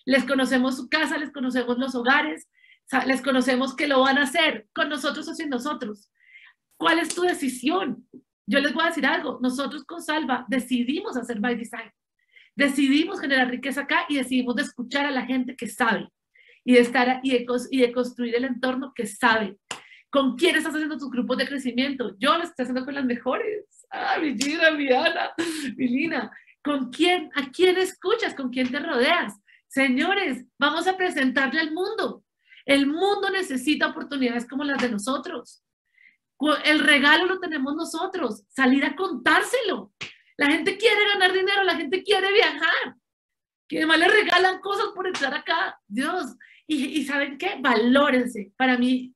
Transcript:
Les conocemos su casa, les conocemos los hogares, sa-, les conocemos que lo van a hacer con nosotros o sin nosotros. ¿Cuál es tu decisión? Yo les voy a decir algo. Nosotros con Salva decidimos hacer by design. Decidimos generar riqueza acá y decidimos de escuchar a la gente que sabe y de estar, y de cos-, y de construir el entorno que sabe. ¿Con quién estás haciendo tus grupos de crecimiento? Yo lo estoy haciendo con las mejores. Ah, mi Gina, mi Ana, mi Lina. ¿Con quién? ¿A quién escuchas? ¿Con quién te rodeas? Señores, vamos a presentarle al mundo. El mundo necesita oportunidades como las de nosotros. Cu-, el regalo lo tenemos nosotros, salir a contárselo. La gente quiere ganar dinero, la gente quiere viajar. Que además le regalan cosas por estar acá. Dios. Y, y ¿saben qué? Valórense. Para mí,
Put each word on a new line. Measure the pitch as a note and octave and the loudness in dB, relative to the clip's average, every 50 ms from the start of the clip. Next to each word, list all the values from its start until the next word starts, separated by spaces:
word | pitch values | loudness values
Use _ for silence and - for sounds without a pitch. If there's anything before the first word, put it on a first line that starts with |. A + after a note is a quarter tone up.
| _ | _
Les | - C4 C4 B3+ | 2 2 2 2
conocemos | C4 C#4 C4 C4 C4 C4+ B3+ B3 C4 B3+ | 2 0 0 2 2 2 2 2 0 -2
su | - B3+ - | -4 -4 -2
casa, | D4+ D#4 D#4 C#4+ D#4+ | 0 0 0 0 -2
les | D4 D4+ C4+ | -4 -6 -8
conocemos | - C#4+ B3+ B3+ B3 B3+ A#3+ A#3+ B3 A#3+ | -8 -6 -6 -2 -2 -2 -2 -2 -2 -2
los | C4+ C4 C4 | -2 -4 -4
hogares, | A#3+ A#3 B3+ C#4 D4+ D4+ D4+ D#4 - - _ _ _ _ _ _ _ _ | 0 2 2 2 2 2 -2 -6 -10 -14 _ _ _ _ _ _ _ _
sa-, | - C4 C4 B3 | -2 -2 0 0
les | B3+ C4 B3+ | 0 -2 0
conocemos | - C#4 C4 C4 B3 C4+ B3+ B3 C4+ C4 - | 0 2 2 2 2 2 2 0 0 -2 -2
que | - D#4 D4 | -4 -2 2
lo | C4+ B3+ | 4 4
van | C4 C4+ C4+ C#4+ | 4 4 4 2
a | C#4+ | 2
hacer | C#4 - E4+ D#4+ D4+ A#3 G#3+ - _ _ | 2 2 2 2 2 0 -2 -10 _ _
con | D#4+ D#4 D4 | -4 -2 -2
nosotros | D4+ C4 D4+ C#4+ - D4+ - | -2 -4 -4 -4 -4 -4 -8
o | D#4+ C#4 | -8 -8
sin | - E4 D4 | -8 -6 -4
nosotros. | C4+ A#3+ A#3 D4 D4 - - G#3 G#3 - _ _ _ _ _ _ - - - - _ _ _ _ _ _ | -4 -4 -4 -4 -6 -6 -6 -10 -10 -12 _ _ _ _ _ _ -20 -20 -20 -20 _ _ _ _ _ _
¿Cuál | D#4+ E4 E4 E4+ | 2 2 2 2
es | E4 E4 - | 0 -2 -2
tu | F4 | 0
decisión? | F4+ F4+ E4+ - C#4 B3 - - A#3+ D4 F4 F#4+ F#4+ C4+ - - - _ - - _ _ _ _ _ | 0 0 0 -2 -4 -6 -6 -2 -2 -2 0 0 -2 -4 -6 -8 -12 _ -20 -20 _ _ _ _ _
Yo | - G#3+ C#4 | 0 0 2
les | C#4 D4+ | 2 2
voy | - D#4+ E4 | 0 0 0
a | |
decir | E4+ E4 D4+ C4 | 0 0 0 0
algo. | C#4 D#4+ F4+ D#4+ C4+ G#3+ - | 0 0 -2 -4 -6 -4 -2
Nosotros | B3 B3+ B3 C4+ C#4 C4+ C#4+ D4+ - | -2 -2 -2 -2 -6 -6 -8 -12 -14
con | - E4+ E4+ | -14 -14 -10
Salva | - - D4+ D#4 D4+ B3 B3 - - - | -6 -4 -4 -2 -2 -2 -4 -4 -2 -4
decidimos | C4+ B3+ - - B3+ A#3+ A#3+ B3 D4 F#4+ G#4 A4 - | -4 -4 -2 -2 -2 -2 0 -2 -2 -4 -4 -6 -6
hacer | B3 - - A#3+ G#3 | -6 -6 -6 -6 -4
by | A3+ B3 A#3+ | -2 -2 -2
design. | A3 A#3 - - A3+ A3 - _ _ _ _ _ _ _ _ _ - - _ _ | -4 -6 -10 -12 -14 -14 -16 _ _ _ _ _ _ _ _ _ -20 -20 _ _
Decidimos | - C#4+ C#4 - D4 C#4 C4 C#4 D4+ E4+ G4 G4 F#4 | 0 0 2 2 2 2 4 4 2 2 0 -4 -6
generar | E4 C#4 C#4 C4 B3+ B3+ | -2 0 2 2 2 0
riqueza | B3+ B3 - C#4 B3 C#4 | -2 -6 -6 -6 -6 -6
acá | C4 - D4+ E4+ E4+ D4+ | -4 0 0 0 0 0
y | D4 | -2
decidimos | C#4 B3 B3+ C4 B3+ A#3+ A#3+ A#3+ | -2 -2 0 -2 -2 0 0 -2
de | D4 | -4
escuchar | D4 C#4+ - - A#3 - - C#4+ C#4+ | -4 -6 -8 -12 -10 -4 -2 -2 -2
a | D4 | 0
la | C#4 B3+ - | -2 -4 -4
gente | - C4 C4 B3 B3+ - | -2 -2 -2 -2 -4 -8
que | - A#3 G3+ | -10 -12 -12
sabe | - - B3+ A3+ G3+ E3 - - _ _ _ _ _ _ _ _ _ _ _ | -4 -2 0 0 0 0 -4 -10 _ _ _ _ _ _ _ _ _ _ _
y | B3 | 6
de | B3 A#3+ | 6 6
estar, | A#3+ A#3+ - C4 B3 B3 C4 B3+ | 6 6 4 2 2 2 0 0
y | C4 C4+ | 0 0
de | B3+ A#3+ B3 | 0 0 0
cos-, | B3 B3 B3 B3+ - | -2 -4 -4 -4 -2
y | C4+ C4 | 2 2
de | A#3+ A#3 | 2 2
construir | A#3+ B3+ B3 B3 - - A#3+ A#3 A3+ | 2 -2 -4 -4 -4 -6 -4 -2 0
el | A#3+ C4 | -2 -2
entorno | C4+ B3 - B3+ B3+ B3+ B3+ C#4+ C4+ - | -2 -4 -2 -2 -2 -2 -4 -6 -8 -8
que | - A3 | -8 -8
sabe. | G#3 - - B3+ A#3 A3 A3 G#3+ F#3 - _ _ _ - - - - - - _ _ | -8 -4 0 2 2 2 2 0 -4 -8 _ _ _ -16 -16 -16 -20 -20 -20 _ _
¿Con | - C#4 C4+ C4 A3+ | 0 2 2 2 2
quién | B3+ E4 E4+ D#4 | 2 2 2 4
estás | D#4 D#4 D#4+ | 2 0 -2
haciendo | C#4+ D#4 D#4 D4 D#4 | -4 -4 -4 -4 -6
tus | C4+ C#4 B3 | -8 -8 -6
grupos | A3+ A#3+ G#3 G#3 B3+ | -4 -4 -2 -2 -2
de | C4 C4+ | -2 -2
crecimiento? | C4 C#4+ C4 A#3+ B3 A3+ B3 C4+ C#4+ C4+ - A#3 G3+ - - | -4 -4 -4 -6 -2 -2 0 -2 -2 -2 -4 -6 -6 -4 0
Yo | C4 C#4+ D#4+ E4+ | 2 2 2 2
lo | E4+ | 0
estoy | - - - | -6 -6 -6
haciendo | B3 B3 B3 B3+ B3+ | -6 -4 -4 -4 -6
con | C#4+ C#4 | -6 -6
las | C#4+ C4 | -4 -2
mejores. | A#3+ A#3+ A#3+ - B3+ D4 G#4+ A#4 A4 G#4 - - _ _ - _ _ | -2 -2 -2 -2 -2 -2 -2 -2 -4 -6 -6 -10 _ _ -20 _ _
Ah, | - - - F4+ G4 F#4+ | -10 -6 -2 -2 0 0
mi | D#4+ D4 A3+ | 0 -2 -2
Gina, | G#3 C4 C#4+ D#4 E4+ E4 D#4+ | -2 -2 -2 2 4 4 4
mi | D#4 D4 C#4 C4+ | 4 2 2 2
Ana, | B3 C4+ D#4+ E4 - - - - - - E4 E4+ D#4 D#4 C#4+ B3 G3+ | 2 4 4 2 0 0 -4 -4 -4 -4 -4 -4 -4 -6 -6 -8 -4
mi | - C4 | -2 0
Lina. | A#3+ A#3+ C#4 D#4+ E4 D#4+ B3+ - - - - _ _ _ _ - | 0 0 0 -2 -2 -4 -4 -6 -8 -12 -20 _ _ _ _ -4
¿Con | D4 D4 C4+ B3+ B3 | -2 -2 -2 -4 -6
quién? | - - E4 F4+ F4+ F4 D#4 - - | 0 2 2 2 2 0 -2 -4 -6
¿A | C#4+ C#4 - | -6 -6 -6
quién | - - F4+ F#4 F4 | 0 2 4 4 4
escuchas? | F#4 F#4 F#4 - _ - F4+ A#4 A4+ G#4 D#4+ | 2 0 -2 -4 _ -2 -2 0 0 0 -4
¿Con | - - C4+ B3 | -4 -6 -8 -4
quién | B3 C4 C4 A#3+ | -2 -2 -2 -2
te | B3+ C#4+ | -2 -4
rodeas? | E4 E4+ D4+ A#3 B3 D4+ F4 E4+ C4 G#3 - - _ _ _ _ _ _ | -4 -2 0 2 4 4 2 2 0 -4 -10 -14 _ _ _ _ _ _
Señores, | - C4+ C4+ C4+ B3 C4+ D#4+ F4+ G4 G4+ F#4+ D4 B3+ - - _ _ - | -2 0 2 2 2 2 2 2 2 0 0 -2 -4 -6 -10 _ _ 0
vamos | C4+ D4 D#4 E4 E4 | 0 0 0 0 0
a | F#4 F#4 | 0 0
presentarle | F#4 F#4 - - D4 C4 B3+ G#3+ C#4+ C#4 B3+ - D#4+ | 0 -2 -2 0 0 0 0 2 0 0 0 0 0
al | D#4+ D4+ D#4 | -2 -2 -2
mundo. | F4 F#4+ G#4 A4 G#4 D#4+ A3 - - _ _ _ _ _ _ - - _ | -4 -4 -4 -2 -4 -4 -4 -6 -10 _ _ _ _ _ _ -20 -10 _
El | C4+ C#4 C#4 C#4+ | 2 2 4 4
mundo | C#4 D4+ E4+ F#4+ G4+ G4+ G4+ G4 G4 | 2 0 2 2 2 2 0 0 -2
necesita | F#4+ F#4+ - - C4 B3 - D4+ D4+ - D#4+ D4+ | -2 -2 -2 -2 -4 -2 0 0 0 2 0 -2
oportunidades | - D#4+ B3 - C#4+ C#4 C4 A#3 A#3 A#3+ A#3+ - | -2 -6 -8 -6 -2 -2 -2 0 -2 -4 -6 -6
como | C#4 C#4 D4 | -6 -6 -4
las | C#4+ C#4 A3+ | -2 -2 0
de | B3 A#3+ | 0 -2
nosotros. | A3 G3+ G3+ C4 C4+ E4 - F#4 D#4+ A#3+ - - - _ _ _ _ _ _ _ _ _ _ _ _ _ _ _ _ _ | -2 -4 -4 -4 -4 -4 -6 -8 -10 -12 -12 -16 -20 _ _ _ _ _ _ _ _ _ _ _ _ _ _ _ _ _
Cu-, | C4+ D4+ C#4+ C#4+ - | 0 2 2 2 4
el | D4+ D4+ D4+ | 4 4 4
regalo | - D4+ D4 C4+ C4+ D4 D#4 E4 F#4 | 6 4 4 6 6 6 6 6 4
lo | F4+ F#4+ F#4+ | 0 0 -2
tenemos | F4+ E4 D#4 C#4+ C4 C#4+ D4 | -4 -4 -4 -4 -4 -4 -4
nosotros, | E4 E4+ - - E4 F4+ F#4 F#4+ F4+ D4 A3 G#3+ - _ _ | -4 -6 -6 -4 -6 -6 -4 -4 -4 -4 -4 -6 -8 _ _
salir | _ - C4 B3+ C4+ C#4 C#4+ | _ 2 4 6 6 4 2
a | D#4 D4+ | 0 -2
contárselo. | - F#4+ F#4 D4+ - - D#4 D#4+ F#4 G#4 - A#4 C5+ A#4 F#4+ C4+ G#3 - - _ _ - - - _ _ _ _ - | -4 -4 -4 -4 0 2 2 4 4 2 0 -2 -2 0 -2 -4 -4 -8 -14 _ _ -16 -16 -16 _ _ _ _ 0
La | C#4+ | 2
gente | C#4+ D#4 E4 - G4 F#4+ G4+ | 2 2 2 0 -2 -2 2
quiere | A4 G#4+ G#4 G#4 G#4 G#4 | 4 4 4 4 4 2
ganar | G4+ G4 F#4 F#4 F#4 | 2 2 2 2 2
dinero, | F#4+ F#4 G4 G4+ G4+ G4 | 2 0 2 2 2 2
la | F#4 - | 0 0
gente | D#4+ E4 C4 F#4+ F#4 | -2 -2 -4 -4 -4
quiere | - G4 G4+ F#4+ F#4+ G4 | 0 0 0 2 2 4
viajar. | G4 G#4 F4+ D#4 C#4+ C#4+ D#4+ E4+ - - - B3+ - _ _ _ _ _ _ _ _ _ _ _ _ _ _ - | 4 4 4 4 0 0 0 0 0 -2 -4 -6 -10 _ _ _ _ _ _ _ _ _ _ _ _ _ _ -8
Que | D4 | -4
además | D#4 D#4+ D#4 D#4+ D#4 | -2 2 2 4 4
le | F4 F#4+ | 6 6
regalan | A4 G#4+ - E4 F4+ F4+ F#4 F#4 F#4 - | 6 4 4 4 4 4 4 4 2 -2
cosas | - G4 G4 G4 G#4 - - | -4 -4 -2 -2 -2 -4 -4
por | F4+ F#4 | -6 -6
estar | F#4 - - C#4 C4 C#4 | -4 -2 -2 -4 -4 -4
acá. | D4+ - - E4 E4+ F#4+ - - - _ | -6 -2 -2 0 0 0 -4 -6 -12 _
Dios. | _ G3+ B3 C#4 D#4+ F#4 F4+ D4+ A#3+ - _ - - - - _ | _ -6 -4 -2 -2 -2 -4 -6 -8 -12 _ -20 -20 -20 -20 _
Y, | - D#4 C4+ C4 - D4+ D4+ | -4 -2 -2 -2 -2 -2 -4
y | B3+ | -4
¿saben | B3+ C#4+ C#4+ C#4+ C#4 C#4+ | -2 -2 -2 -2 -4 -6
qué? | - F4 G4 G4+ - | -6 -6 -6 -4 0
Valórense. | B3+ C4 A#3 G#3+ A#3 A#3+ B3+ C#4 D4 D4 C4 B3+ A#3+ B3 - G#3 F#3+ - _ | 0 2 2 4 4 6 6 6 6 6 4 2 0 0 -6 -8 -12 -12 _
Para | - C4 B3+ B3+ A#3+ | 0 2 2 2 2
mí, | B3 B3+ C4 B3+ - - - | 2 2 0 0 -2 -8 -16